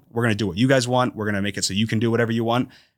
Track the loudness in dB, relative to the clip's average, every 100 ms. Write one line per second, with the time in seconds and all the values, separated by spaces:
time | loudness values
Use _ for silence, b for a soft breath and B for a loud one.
0 | -8 -2 0 0 -2 2 4 4 2 0
1 | 0 -2 -4 -2 -4 -4 -4 -2 0 0
2 | 0 2 0 0 0 0 -2 b b